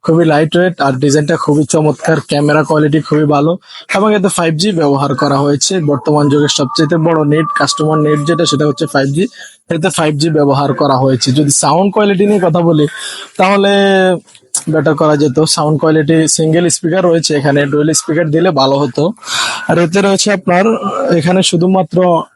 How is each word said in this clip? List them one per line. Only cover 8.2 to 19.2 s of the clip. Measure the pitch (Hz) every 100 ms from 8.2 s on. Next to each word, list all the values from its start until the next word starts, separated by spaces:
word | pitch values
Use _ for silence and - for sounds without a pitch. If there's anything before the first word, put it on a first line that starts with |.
| 147
যেটা, | 165 165
সেটা | 139 151
হচ্ছে | 135 156
ফাইভ | 139 143 143
জি। | 220 - - _ _
এতে | 165 180 -
ফাইভ | 156 147
জি | 160
ব্যবহার | 151 143 135 143 135
করা | 143 131
হয়েছে। | 135 127 - 131
যদি | 143 -
সাউন্ড | 151 160 196
কোয়ালিটি | 185 208 190 202
নিয়ে | 208 175
কথা | 170 170
বলি, | 156 147 - - - - -
তাহলে | 190 202 196 202 196 190 185 175 _ - _ - -
বেটার | 156 147 147
করা | 156 151
যেত। | 151 139 156 -
সাউন্ড | 151 151
কোয়ালিটি, | 160 160 147 165 156 -
সিঙ্গেল | 160 165 175 -
স্পিকার | 170 180 180
রয়েছে | 165 - 147
এখানে, | 139 143 143
ডুয়াল | 147 151 151
স্পিকার | - 156 165
দিলে | 156 185 143
ভালো | 135 139
হতো। | 143 131 160 -